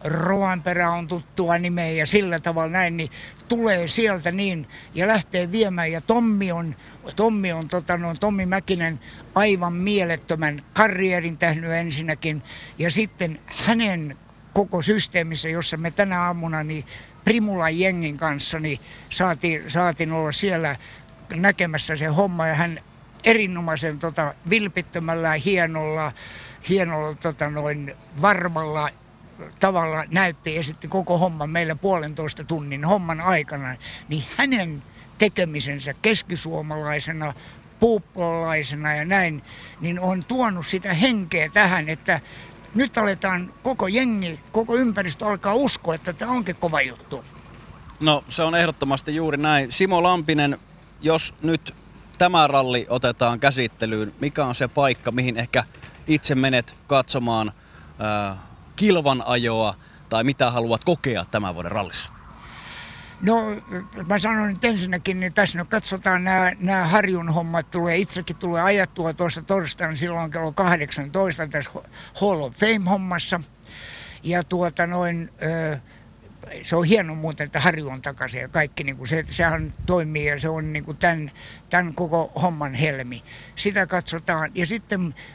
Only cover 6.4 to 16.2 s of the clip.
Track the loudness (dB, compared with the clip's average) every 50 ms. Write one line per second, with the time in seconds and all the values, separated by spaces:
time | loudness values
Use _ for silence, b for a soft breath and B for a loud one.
6.4 | 2 0 -2 -2 -4 -6 -8 B B B B B B -12 0 2 2 4 4 2
7.4 | 0 0 -2 -2 -4 -4 -4 -4 0 0 -2 -2 0 -4 -4 0 0 0 0 0
8.4 | 0 0 0 -2 0 0 0 0 0 -2 -2 -6 B B B B B B 2 4
9.4 | 4 6 4 4 2 0 0 0 0 2 2 2 2 2 0 -4 -2 -2 -2 0
10.4 | 0 0 -2 -2 -10 -6 4 4 4 4 4 2 2 2 2 0 0 -2 -2 0
11.4 | 2 2 2 0 -2 -2 -2 -2 0 -2 -2 -4 -2 -4 -4 -2 -2 -4 -4 -4
12.4 | B B B B B B B -4 -2 0 2 2 0 0 -2 -4 -4 -4 -4 -8
13.4 | -12 -14 -10 -2 2 2 4 4 4 2 0 -2 -4 -6 -10 -12 -18 -20 -20 -20
14.4 | -20 -2 2 2 2 2 0 -2 2 2 2 2 2 0 0 0 0 0 -2 -4
15.4 | -4 -4 -2 -2 -2 -2 -4 -2 -4 -4 0 2 2 2 2 0